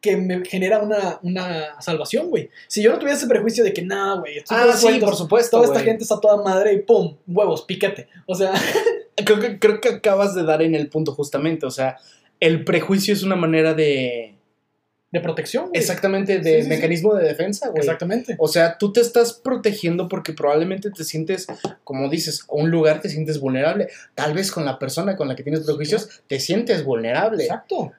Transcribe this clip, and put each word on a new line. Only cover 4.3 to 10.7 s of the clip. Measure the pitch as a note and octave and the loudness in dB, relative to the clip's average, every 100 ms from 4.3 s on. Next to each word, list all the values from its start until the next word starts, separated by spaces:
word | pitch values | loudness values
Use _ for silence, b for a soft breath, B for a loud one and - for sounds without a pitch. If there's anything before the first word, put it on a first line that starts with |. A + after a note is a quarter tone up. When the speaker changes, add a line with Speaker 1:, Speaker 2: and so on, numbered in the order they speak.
| D3 | -10
Speaker 1:
esto | - | -4
Speaker 2:
Ah, | A3 A#3+ | 4 4
Speaker 1:
es | A#3+ | 6
Speaker 2:
sí, | A#3 | 6
Speaker 1:
cuentos, | B3+ G#3 | 4 2
Speaker 2:
por | F#3+ | 0
supuesto, | E3 G#3+ A#3 A#3 | 2 2 4 6
Speaker 1:
toda | |
esta | A#3+ - | 6 4
Speaker 2:
güey. | |
Speaker 1:
gente | A3+ A3 | 2 0
está | - G#3 | -2 2
toda | G#3+ G#3 | 4 4
madre", | G3+ F#3+ G#3 | 4 2 4
y | G3+ | 2
pum, | - A3 F3 C#3+ - | 4 4 4 -6 -4
huevos, | F3 G3+ D#3 | 0 2 0
piquete. | - F#3+ G3 - - b - | -6 -2 -2 -2 -14 b -8
O | |
sea, | F3+ F#3+ | -2 0
<laughs> | F#3+ - - A4 A#4 - - | 0 0 0 0 -2 -6 -6
Speaker 2:
Creo | G#3 G#3 | 2 2
que, | A#3+ G3+ | 2 2
creo | G#3+ G#3+ | 2 2
que | B3 | -2
acabas | G#3 G#3+ G3 G3+ | 0 0 2 0
de | F#3 | 0
dar | D#3+ D#3 | 0 2
en | E3 | 2